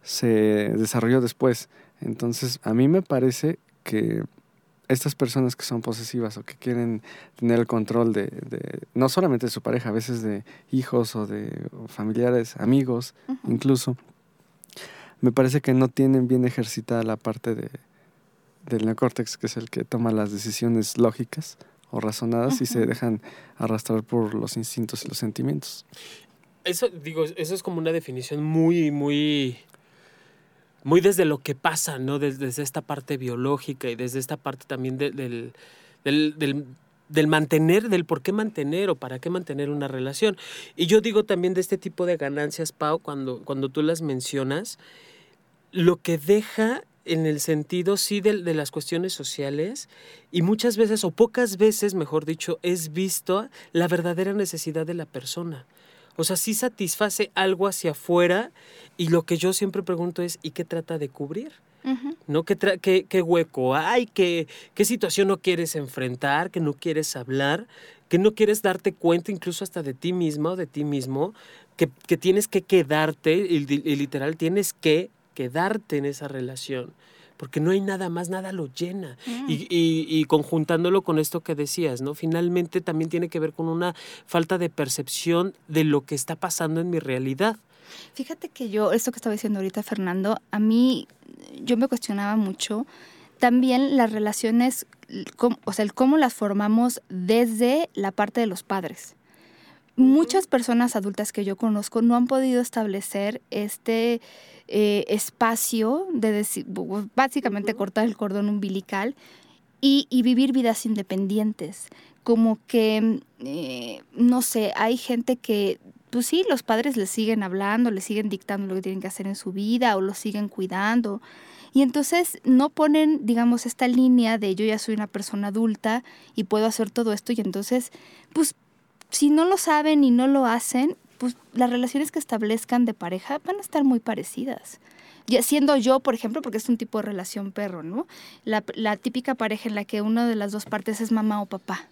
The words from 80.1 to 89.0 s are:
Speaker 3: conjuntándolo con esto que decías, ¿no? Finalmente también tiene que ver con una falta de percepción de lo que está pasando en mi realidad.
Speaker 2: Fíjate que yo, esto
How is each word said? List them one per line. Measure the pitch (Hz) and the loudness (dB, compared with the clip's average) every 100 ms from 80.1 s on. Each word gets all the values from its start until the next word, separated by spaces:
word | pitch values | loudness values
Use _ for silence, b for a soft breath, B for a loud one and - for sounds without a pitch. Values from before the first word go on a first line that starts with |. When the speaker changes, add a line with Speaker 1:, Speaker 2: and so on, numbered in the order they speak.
| 160 | -2
Speaker 3:
conjuntándolo | 147 156 147 165 151 165 175 190 | 2 0 2 -2 0 0 2 0
con | 185 156 | 2 0
esto | 151 170 | 0 -4
que | - | -6
decías, | 147 143 - 156 123 | -6 -4 -2 -4 -2
¿no? | 135 | -6
Finalmente | 151 160 170 175 175 175 185 | -4 -2 0 0 0 -2 -4
también | 175 160 160 | -2 -4 -2
tiene | 170 175 | -2 -4
que | 170 | -4
ver | 160 | -4
con | - 165 | -4 -4
una | 165 175 175 B B - | -2 -4 -6 B B -2
falta | 170 165 185 | -2 0 0
de | 170 | -2
percepción | - 139 - 127 - 170 170 190 - - | -2 -4 -4 -6 -4 0 0 0 -6 -4
de | 160 | 2
lo | 156 143 | 4 2
que | 135 | 0
está | 143 - | -6 -6
pasando | 160 170 - 165 160 | -6 -4 -2 -2 -2
en | 175 | -2
mi | 165 | -2
realidad. | 135 127 131 135 208 220 _ B B B B | -2 -4 -2 0 0 -2 _ B B B B
Speaker 2:
Fíjate | - 269 320 349 | -12 -10 -10 -12
que | - 240 | -10 -4
yo, | 208 208 | 0 2
esto | 220 | 2